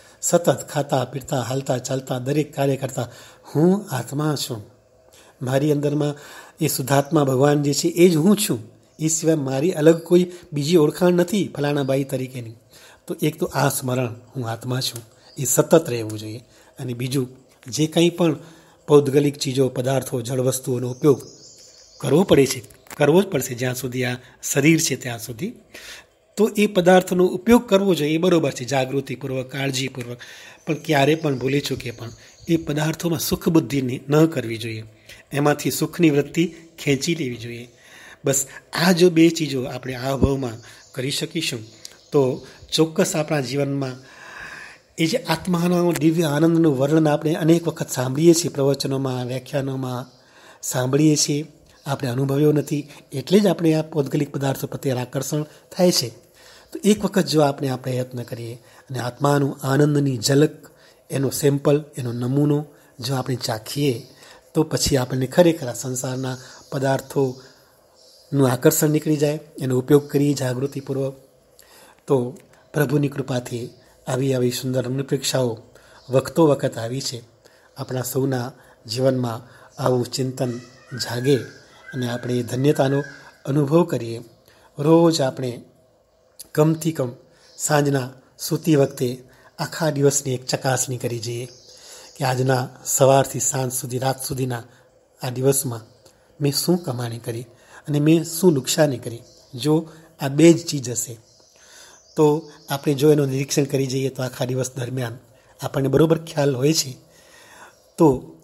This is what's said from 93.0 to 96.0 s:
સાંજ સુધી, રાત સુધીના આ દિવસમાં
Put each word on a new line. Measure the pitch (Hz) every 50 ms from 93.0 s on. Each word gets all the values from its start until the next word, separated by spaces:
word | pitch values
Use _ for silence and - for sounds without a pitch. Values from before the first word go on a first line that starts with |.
| 139 131 135 135 131 - - 127
સાંજ | - - - 131 131 123
સુધી, | 123 - - 117 123 123
રાત | 131 131 127 - -
સુધીના | - 143 127 131 127 123 117 110 - _ _ _ _ _ _ _ _ _ -
આ | - 131
દિવસમાં | 120 127 127 139 135 - - 131 117 113 110 - _ _